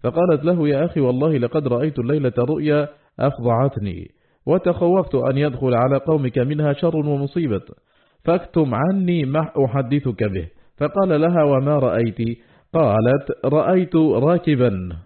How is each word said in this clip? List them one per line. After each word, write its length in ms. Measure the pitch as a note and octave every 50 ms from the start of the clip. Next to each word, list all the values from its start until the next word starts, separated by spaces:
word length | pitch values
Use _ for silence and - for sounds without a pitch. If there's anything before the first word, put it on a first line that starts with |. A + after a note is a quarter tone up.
| -
فقالت 420 | B2 B2+ E3 F3 F3+ E3 C#3 C#3+
له: 240 | E3 F3+ F3 D#3 D3
"يا 160 | C#3+ C3+ C#3+
أخي، 160 | C3 - E3
والله 380 | C#3 B2 B2+ B2+ C#3+ D#3+ D#3 C#3
لقد 300 | A#2+ A#2 - D#3+ D3 C3
رأيت 300 | A#2+ A#2+ C#3 D#3 C#3+ -
الليلة 340 | A#2 A#2 C#3+ D#3 C#3+ B2 - A#2+
رؤيا 500 | A#2+ C3+ D#3 - D3 D3+ D3 D3+ D3 C#3+ - _ _ _ _ -
أفظعتني، 920 | - C#3+ C#3 - A#2 A#2+ A#2 A2+ C3 C#3 - A2 G2+ G2+ F2 F2 E2 - _ _ _ _ _ _ _
وتخوفت 680 | - D#3 F#3 F3+ F3+ E3+ - F3 E3+ F3+ F#3+ F3+ - -
أن 240 | C3 B2 C3+ C3 C#3
يدخل 360 | D3 D3 B2 A#2+ C3+ B2+ B2+
على 220 | A2+ A#2+ C3 C#3
قومك 420 | C3+ - E3 D#3+ D#3 C#3 B2+ - C3+
منها 340 | A#2+ C3+ D3+ D3 D3+ D3 C#3
شر 240 | - - E3+ E3+
ومصيبة، 680 | D#3 D3 D3 D3 C#3 C#3 C#3+ - F3+ E3 C#3 G#2 F#2+ - - - _ _ _ _ _ _ _ _ _ _
فاكتم 500 | - E3+ F3+ F3+ - - E3 D#3 C3+ B2
عني 500 | - C3+ F3 F#3+ G3 F#3 F3 F3 E3+ D3
ما 260 | C3 C#3 D#3 D#3+ D3 - D#3 C#3
أحدثك 600 | B2 G#2+ C#3 C3+ A#2 C#3 D3 C#3+ C3+ A2+ - A2+
به". 240 | G#2+ F#2+ F#2+ E2 D#2+ _ _ _ _ _ _
فقال 420 | C#3+ D3 - G3 G3 F#3+ E3 D3
لها: 240 | D#3 E3+ F3+ E3+ D3+
"وما 340 | C#3+ C#3 C3 C3+ C#3+ D3 C#3+
رأيت؟" 400 | C3+ A#2+ - A2+ A#2 A2+ G2+ - A#2 A2+ A#2 - _ _ _ _ _ _ -
قالت: 680 | E3 D#3 B2 G2+ A2 A2 A#2+ C3+ C#3 C#3 - - - -
رأيت 520 | C3+ C#3 D#3 - - F#3 F#3 F#3 F3+ -
راكبا 920 | D#3+ D#3+ D#3 G#2 G#2+ C3 D#3 F3 E3+ E3+ - D3+ B2+ B2 A#2+ G2+ F#2 F#2 F2+ E2+ D#2+ F2+